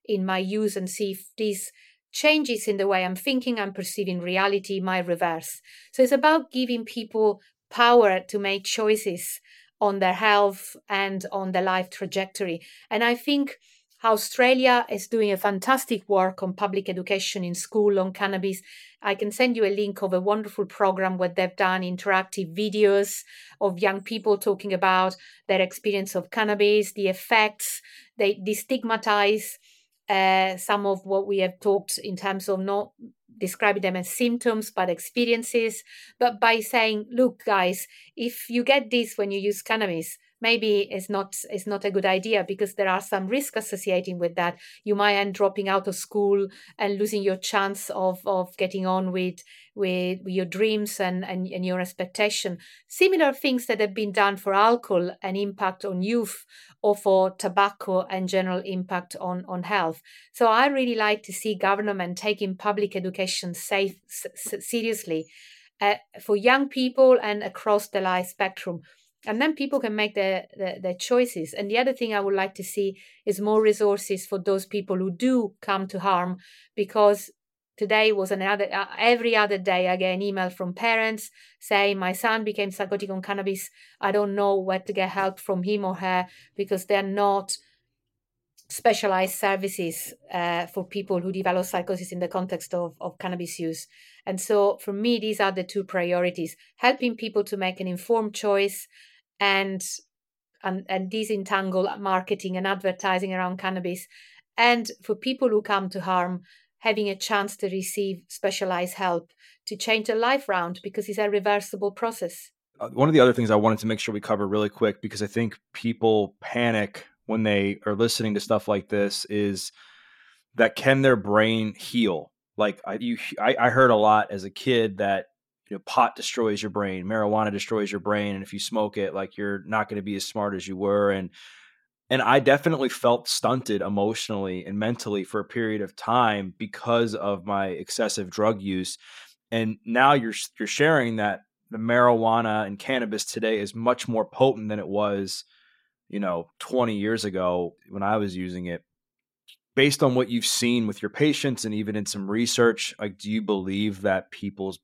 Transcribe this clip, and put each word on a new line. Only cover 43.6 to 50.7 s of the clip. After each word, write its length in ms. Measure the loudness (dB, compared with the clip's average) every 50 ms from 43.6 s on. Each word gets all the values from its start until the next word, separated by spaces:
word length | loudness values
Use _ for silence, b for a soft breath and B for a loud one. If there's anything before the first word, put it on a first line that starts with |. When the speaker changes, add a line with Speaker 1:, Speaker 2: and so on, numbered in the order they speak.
| -6 -6 -8 -6 -2 0 0 0 0 -4 -4 -2
Speaker 1:
with 160 | -4 -2 -2
that. 240 | -2 -2 -2 -4 B B B B B
You 140 | -4 -2 2
might 180 | 2 4 4 4
end 200 | 2 0 -2 0
dropping 340 | 2 2 2 2 0 -2 0
out 180 | 0 0 0
of 80 | -2 -6
school 540 | -6 -8 -6 -2 0 2 2 2 2 0 -2 B B B B B
and 220 | -4 -4 -2 -2 -2
losing 240 | -2 -2 -2 0
your 140 | 0 0 0
chance 540 | -2 -2 -2 0 0 0 0 -2 -6 -8 -8
of, 300 | -4 -2 0 0 -2 -2 -2
of 300 | -2 0 0 -2 -4 -4
getting 280 | -4 -4 -2 -2 -2 -2
on 280 | 0 0 0 0 -2
with, 320 | -2 -2 -2 -4 -4 -8 B B B B B B _
with, 420 | -4 -2 0 0 0 0 -2 -4 -4 -6
with 100 | -4 -2
your 100 | -2 -2
dreams 540 | -2 0 0 0 2